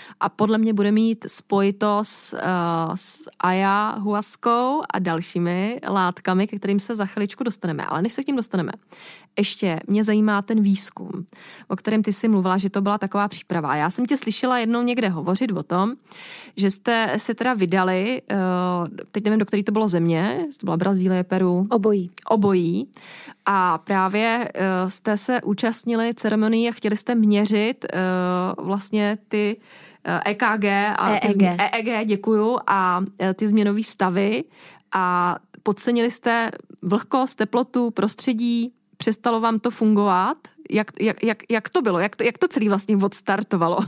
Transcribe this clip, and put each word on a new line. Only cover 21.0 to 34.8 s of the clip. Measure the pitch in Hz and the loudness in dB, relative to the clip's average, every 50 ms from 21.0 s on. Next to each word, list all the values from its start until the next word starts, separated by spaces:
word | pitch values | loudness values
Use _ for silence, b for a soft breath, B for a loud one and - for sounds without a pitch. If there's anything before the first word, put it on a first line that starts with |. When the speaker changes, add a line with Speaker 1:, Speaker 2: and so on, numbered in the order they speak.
| 185 185 185 180 180 | 2 2 2 0 0
Speaker 1:
Peru. | - 185 185 185 180 180 180 196 208 | 0 0 0 2 2 2 2 2 2
Speaker 2:
Obojí. | 247 214 190 214 208 196 175 175 - - - - | 0 2 2 2 2 0 -2 -4 -10 -8 -2 0
Speaker 1:
Obojí. | 226 214 202 196 190 180 170 170 180 208 277 - - B B B B B B B B B - | 2 2 4 4 4 4 2 2 0 -2 -4 -8 -12 B B B B B B B B B -2
A | - 202 190 180 180 160 | 0 2 2 2 2 0
právě, | 160 - - 196 190 190 185 202 214 226 233 226 240 226 - - | -2 -2 0 0 2 2 2 0 0 0 0 0 0 -2 -4 -4
eh, | - 190 190 185 180 185 185 | -2 0 0 0 0 -2 -2
jste | - - - 220 208 | -4 -4 -4 -2 -2
se | 202 - - 254 240 | -2 0 -2 -2 -2
účastnili | - - 202 - 247 233 226 - - 233 233 226 226 233 233 | 0 -2 -2 0 -2 -2 -2 -2 -4 -2 -2 0 0 -2 -2
ceremonii | - - 214 214 214 214 220 226 226 233 233 | -2 -2 0 2 2 2 2 2 2 2 0
a | |
chtěli | 226 - - 208 208 | -2 -2 -2 -2 -2
jste | 208 - - 240 | -2 -2 0 2
měřit, | 226 214 208 208 202 208 196 214 208 214 233 269 - - | 4 4 4 4 4 4 2 2 2 0 0 -2 -6 -8
eh, | - - 185 185 185 185 180 180 180 180 180 180 190 - | -6 -4 -2 0 0 0 0 0 0 0 0 -2 -2 -4
vlastně | - 190 180 196 202 196 - 214 214 208 208 214 208 _ | -4 -4 -4 -4 -4 -4 -2 -2 0 0 0 -2 -4 _
ty, | - 214 208 208 202 220 - B B B B B B B B B | -4 -2 -2 0 -2 -2 -6 B B B B B B B B B
eh, | 175 175 - - 202 | -4 -4 -2 0 -2
E | 208 | 0
K | 208 254 214 214 | 0 2 0 2
G | 214 202 202 196 202 202 214 202 | 2 2 2 2 2 0 0 0
a | - - 196 208 - | 0 2 2 2 2
ty | - | 2
Speaker 2:
E | 208 | 2
E | 196 | 4
G. | 196 190 180 | 4 4 4
Speaker 1:
zm-, | 175 185 | 4 2
E | 208 - - 226 | 0 0 0 -2
E | 220 | -2
G, | 247 233 214 226 | -2 -2 -2 0
děkuju, | 214 202 202 - 220 220 208 214 226 254 - - | 0 -2 0 2 2 2 4 4 2 0 0 0
a, | - 196 190 185 180 175 180 196 196 - - | 0 2 2 2 2 2 0 -2 -4 -4 -2
eh, | 180 190 185 | -2 -2 0
ty | - 214 | 0 2
změnový | 208 214 214 202 202 202 220 220 | 2 4 4 4 2 0 -2 -4
stavy | - - - 190 185 175 196 196 208 220 - 330 B B B B B B B | -4 -2 -2 0 0 2 0 0 0 0 -2 -4 B B B B B B B